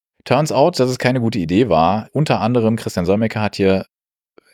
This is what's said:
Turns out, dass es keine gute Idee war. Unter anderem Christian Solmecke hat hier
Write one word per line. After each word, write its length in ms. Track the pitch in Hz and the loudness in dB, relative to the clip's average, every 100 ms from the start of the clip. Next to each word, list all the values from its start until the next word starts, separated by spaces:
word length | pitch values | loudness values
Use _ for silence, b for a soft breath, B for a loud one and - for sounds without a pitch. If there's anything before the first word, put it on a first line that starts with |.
| _ _ | _ _
Turns 280 | - 123 156 | -2 -2 0
out, 280 | 120 165 175 | 2 2 2
dass 100 | 127 | -2
es 100 | 123 | 0
keine 200 | 123 127 | -2 0
gute 200 | 113 110 | -2 -2
Idee 300 | 80 92 123 | 0 0 2
war. 400 | 80 85 107 - | 2 2 0 -4
Unter 280 | 135 151 110 | -4 -2 0
anderem 340 | 107 123 110 113 | 0 0 0 -2
Christian 300 | - 98 87 | -4 -4 -2
Solmecke 360 | 104 110 110 | 0 0 -2
hat 140 | 104 - | -6 0
hier 300 | 95 95 - _ _ _ _ _ _ | 0 0 -4 _ _ _ _ _ _